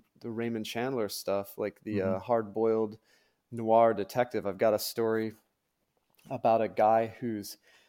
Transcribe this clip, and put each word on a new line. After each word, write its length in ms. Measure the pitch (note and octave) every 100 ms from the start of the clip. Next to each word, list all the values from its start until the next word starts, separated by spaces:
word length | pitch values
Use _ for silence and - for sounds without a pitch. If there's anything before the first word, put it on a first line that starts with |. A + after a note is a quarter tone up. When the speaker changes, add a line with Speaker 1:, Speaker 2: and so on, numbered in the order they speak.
| _ _
Speaker 1:
the 100 | A#2
Raymond 340 | A2+ A#2 A2+ A2
Chandler 420 | A#2 B2+ C3 G2+
stuff, 480 | - - G2 G2 -
like 240 | G#2 -
the, 180 | A2 G#2
Speaker 2:
Mm-hmm. 160 | F#2+ F#2+
Speaker 1:
uh, 20 |
hard-boiled 800 | A2 A#2 G#2+ G2+ A2+ A2 A2 G#2+ _ _ _ _ _
noir 420 | A#2 A2 A2+ A#2
detective. 540 | G2+ G2 B2 B2 A2 F#2+
I've 120 | F#2+
got 140 | A2+ G#2+
a 40 |
story 540 | - - A2+ A2 A2 G#2+ _ _ _ _ _ _ _ _ -
about 320 | C3 A#2 A2+
a 60 | G#2+
guy 400 | F2 G#2+ A2+ A2+
whose 500 | - A#2+ G#2+ G2 - _ _